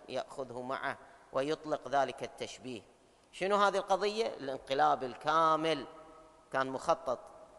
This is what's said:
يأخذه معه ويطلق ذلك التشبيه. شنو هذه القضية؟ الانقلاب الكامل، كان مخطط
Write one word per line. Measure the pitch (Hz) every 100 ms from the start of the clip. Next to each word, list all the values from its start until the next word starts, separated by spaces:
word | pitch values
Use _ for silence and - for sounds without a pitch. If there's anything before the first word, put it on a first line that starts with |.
| -
يأخذه | 127 - - 131 123
معه | 123 135 139 117 - - -
ويطلق | 135 143 156 151 151 127
ذلك | 139 131 123
التشبيه. | 120 - 120 - 123 117 - _ _ _ _
شنو | - 185 202
هذه | 202 190
القضية؟ | 185 190 208 214 226
الانقلاب | - 135 131 - 135 151 139
الكامل، | 131 117 147 160 160 156 160 151 110 - - - - - -
كان | 135 131
مخطط | 131 - 160 - 120 - - -